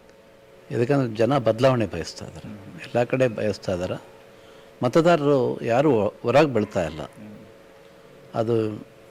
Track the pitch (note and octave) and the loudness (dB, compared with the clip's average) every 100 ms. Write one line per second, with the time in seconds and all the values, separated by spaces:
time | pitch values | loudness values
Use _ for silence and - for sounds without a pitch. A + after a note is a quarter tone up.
0 | - - - - - - - A#2 A#2+ C#3+ | -20 -20 -20 -20 -20 -20 -8 -2 0 2
1 | B2+ G#2+ A#2 C#3 A2+ A2 C3+ B2+ G2+ E2+ | 0 0 2 2 2 2 4 2 0 -4
2 | D#2 - - - - - - - - A#2 | -8 -12 -16 -16 -16 -16 -18 -18 -4 -2
3 | A#2+ C3 B2+ G#2+ G#2+ G2 - F2+ F2+ A#2 | 0 2 0 0 -4 -4 -4 -4 -4 -6
4 | - - - - - - - - B2 E3+ | -12 -20 -20 -20 -20 -20 -20 -6 0 2
5 | E3 E3+ C#3+ C#3 B2 C3+ A#2+ A#2 D3+ A#2 | 4 4 4 2 2 -2 0 2 4 2
6 | G2+ - A#2+ B2+ D#3 A#2 G2+ G2 D#2+ D#2 | 0 -2 2 4 4 2 -2 -2 -4 -6
7 | - - - - - - - - - - | -12 -16 -20 -20 -20 -20 -20 -20 -20 -20
8 | - - - A#2+ A2+ A2+ A2 G#2 - - | -20 -20 -8 -4 0 0 0 -6 -14 -20
9 | - | -6